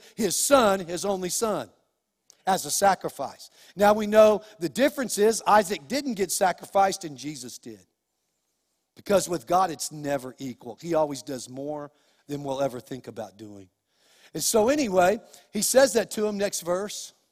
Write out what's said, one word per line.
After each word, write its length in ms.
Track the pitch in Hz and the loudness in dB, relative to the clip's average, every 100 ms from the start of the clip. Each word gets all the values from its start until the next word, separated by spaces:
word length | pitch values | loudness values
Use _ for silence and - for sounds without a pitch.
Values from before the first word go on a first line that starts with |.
| - - | -10 -4
his 220 | 208 160 | -2 0
son, 420 | - 277 214 196 | 4 6 6 2
his 240 | 165 175 | -2 -6
only 240 | 196 190 180 | -4 -2 -4
son, 400 | - 226 180 117 _ _ _ _ _ _ _ - | -2 -2 -2 -6 _ _ _ _ _ _ _ -2
as 180 | 185 151 | 0 0
a 60 | |
sacrifice. 800 | - 196 180 160 - 127 - - _ - - | 2 2 2 -4 -8 -12 -12 -20 _ -20 2
Now 160 | 208 | 4
we 160 | 214 208 | 4 4
know 360 | 214 214 202 - - | 8 8 6 -4 -8
the 100 | 170 | -6
difference 480 | 143 285 - 220 - | 0 0 0 -6 2
is 260 | 208 226 - | 2 2 2
Isaac 440 | 208 185 185 139 | 2 2 -6 -6
didn't 240 | 262 285 | -6 -4
get 180 | 202 185 | -4 -4
sacrificed 720 | - 190 170 170 196 196 196 | 0 0 -2 -2 2 2 0
and 140 | 165 135 | -10 -12
Jesus 400 | 139 147 123 - | -14 -12 -16 -18
did. 280 | 120 104 90 _ _ _ _ _ _ _ _ _ _ - | -18 -20 _ _ _ _ _ _ _ _ _ _ _ -20
Because 320 | - 196 160 | 0 0 0
with 180 | 170 - | -8 0
God, 260 | 175 185 | 0 0
it's 200 | 147 - | -4 -10
never 440 | 156 143 143 127 120 | -8 -4 -4 -6 -12
equal. 380 | 135 117 123 104 | -12 -12 -16 -14
He 120 | 165 | -2
always 280 | 160 151 135 | 0 0 -4
does 280 | - 131 120 | -10 -12 -12
more 420 | 127 143 151 147 _ _ _ - | -12 -10 -10 -12 _ _ _ -12
than 160 | 143 | -10
we'll 180 | 143 131 | -6 -2
ever 180 | 139 120 | -2 -4
think 280 | - - 123 | -12 -14 -12
about 300 | 113 104 95 | -14 -14 _
doing. 300 | 107 101 95 _ _ _ _ _ _ 160 | -18 -18 -20 _ _ _ _ _ _ -6
And 80 | |
so 260 | - 226 214 | 0 2 2
anyway, 500 | 302 247 185 180 220 - - _ | 0 0 2 2 2 -8 -20 _
he 120 | 214 | -4
says 300 | 190 247 269 | 2 4 4
that 180 | 214 185 | 2 -2
to 160 | - 214 | -4 -4
him, 100 | 202 | -2
next 240 | 196 - | -4 -4
verse. 520 | 165 180 202 - - _ _ | -4 -4 -4 -10 -14 _ _